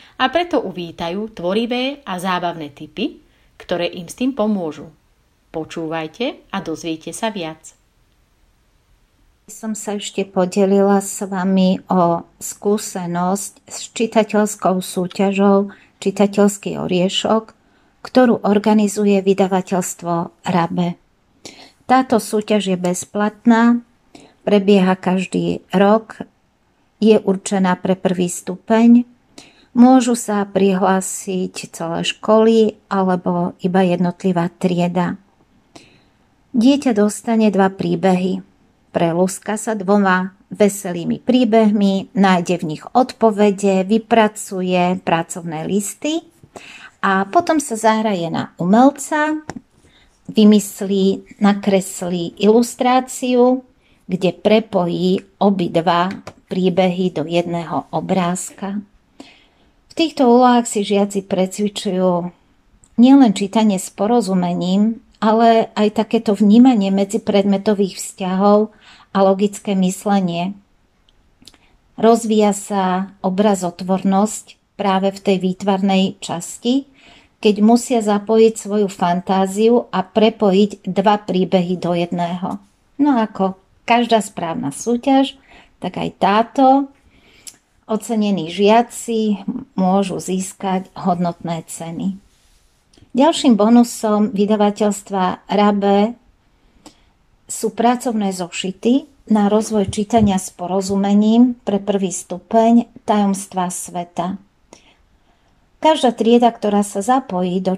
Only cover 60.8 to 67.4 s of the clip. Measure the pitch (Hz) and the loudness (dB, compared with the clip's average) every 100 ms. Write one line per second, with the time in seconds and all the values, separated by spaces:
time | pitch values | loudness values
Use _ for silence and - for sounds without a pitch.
60.8 | 202 202 202 196 190 185 185 - 208 - | -2 0 0 -4 -4 -2 -2 -2 -6 -4
61.8 | 180 180 185 175 175 - _ _ _ _ | -4 0 0 0 -4 -14 _ _ _ _
62.8 | _ - 254 277 240 190 196 226 220 185 | _ 4 6 8 6 2 -2 2 2 0
63.8 | - - 208 240 190 190 175 175 180 196 | -6 -4 0 0 0 -2 -2 -2 0 2
64.8 | 220 220 _ _ 214 220 233 226 - - | 0 -2 _ _ 0 4 4 4 0 0
65.8 | 214 220 214 233 233 202 208 233 262 226 | 0 0 -2 -2 0 2 6 8 6 4
66.8 | 196 196 196 226 - 202 | 2 0 -2 -2 0 0